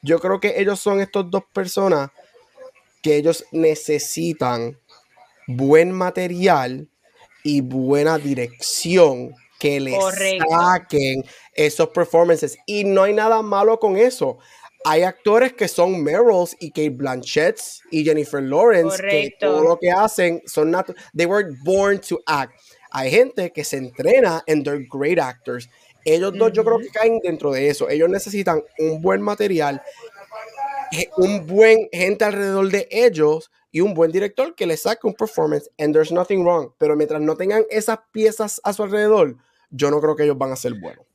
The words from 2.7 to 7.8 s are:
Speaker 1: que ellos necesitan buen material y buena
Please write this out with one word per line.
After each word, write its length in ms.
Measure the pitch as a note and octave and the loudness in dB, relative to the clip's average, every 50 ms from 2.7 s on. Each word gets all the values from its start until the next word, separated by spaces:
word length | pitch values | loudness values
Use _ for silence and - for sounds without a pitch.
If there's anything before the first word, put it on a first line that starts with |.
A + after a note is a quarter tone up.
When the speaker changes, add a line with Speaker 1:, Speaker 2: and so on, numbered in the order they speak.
| _ _ _ _ _ _ | _ _ _ _ _ _
Speaker 1:
que 160 | _ D#3 D3+ D3 | _ 2 2 2
ellos 260 | D3 E3 E3 E3 - _ | 4 2 0 0 -4 _
necesitan 1300 | - D#3+ D#3+ D#3+ D#3 D3+ - - D3+ D3 D3 - - - E3 E3+ D#3+ D#3 D3 B2 B2 A#2 A#2 A#2+ C3+ _ _ _ _ _ _ _ _ _ - _ _ _ _ | -4 0 0 0 0 0 -2 -4 -2 -2 -2 -6 -8 -6 -6 -6 -4 -4 -2 -2 -2 -4 -6 -8 -10 _ _ _ _ _ _ _ _ _ -20 _ _ _ _
buen 460 | - B2+ B2 C3+ C#3 D3 D#3 E3+ F3+ | -10 -6 -2 2 6 6 6 6 4
material 960 | F#3 F#3 F#3 F3+ F3+ - F3+ F3+ F3+ F3 F3+ F#3+ F3 C#3+ C3 B2 B2+ C3+ D3+ _ _ _ _ _ _ _ - _ _ _ _ | 0 -2 -4 -4 -2 -4 -6 -6 -4 0 2 2 2 2 0 -4 -6 -10 -12 _ _ _ _ _ _ _ -20 _ _ _ _
y 160 | D3 D3 C#3+ | -2 -2 0
buena 580 | C3+ B2+ C3 C3 | -2 -2 -4 -4